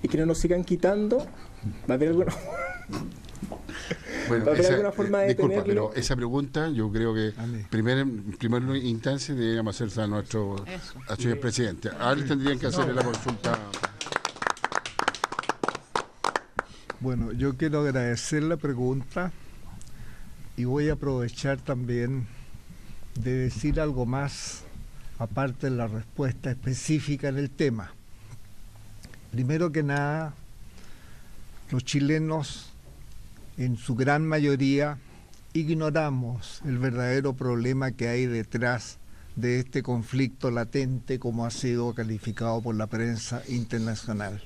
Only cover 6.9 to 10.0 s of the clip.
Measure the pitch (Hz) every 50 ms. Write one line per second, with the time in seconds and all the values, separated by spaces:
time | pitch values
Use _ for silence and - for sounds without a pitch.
6.9 | 101 110 113 117 110 110 110 107 104 - 117 120 120 113 104 - - 110 110 120
7.9 | 127 131 139 135 120 107 98 104 101 - 123 113 120 120 123 131 135 135 123 123
8.9 | 117 113 113 135 135 139 127 - 139 127 117 113 113 113 110 110 98 - 120 107
9.9 | 95 113